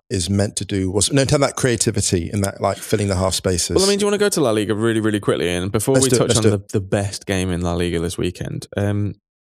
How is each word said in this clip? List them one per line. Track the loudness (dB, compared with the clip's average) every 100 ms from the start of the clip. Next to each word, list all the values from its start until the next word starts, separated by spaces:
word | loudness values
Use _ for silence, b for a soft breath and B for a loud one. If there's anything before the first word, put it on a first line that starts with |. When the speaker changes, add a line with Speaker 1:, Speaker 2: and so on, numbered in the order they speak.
| -4
Speaker 1:
is | -4 0
meant | 2 0 -2
to | -4
do. | -2 0
Was, | 0 2
no, | 2
in | 4
terms | 2
of | 2
that | 0
creativity | 0 2 0 0 0 0 0
and | -2 -2
that, | -2
like, | -2 -2
filling | -2 -2 0
the | 0
half | 0
spaces. | 0 0 0 0 2
Speaker 2:
Well, |
I | 2
mean, | 2
do |
you | 0
wanna | 2
go | 0
to | 2
La | 2
Liga | 2 0
really, | 0 0 2
really | 2 0
quickly? | 0 0 0
And | -2 -2
before | -2 2 2
Speaker 1:
Let's | 4
Speaker 2:
we |
Speaker 1:
do | 2
it, |
Speaker 2:
touch | 2
Speaker 1:
let's | 2
Speaker 2:
on |
Speaker 1:
do | 2
Speaker 2:
the, | 2
Speaker 1:
it. | -2
Speaker 2:
the | -6
best | -2 -2 -2 -6 -4
game | -2 0
in | -2
La | -2
Liga | -2 0 -2
this | -2 -2
weekend, | -4 -4 -8 -10 -8 -4
um, | -2 -2 -4 -6 _ _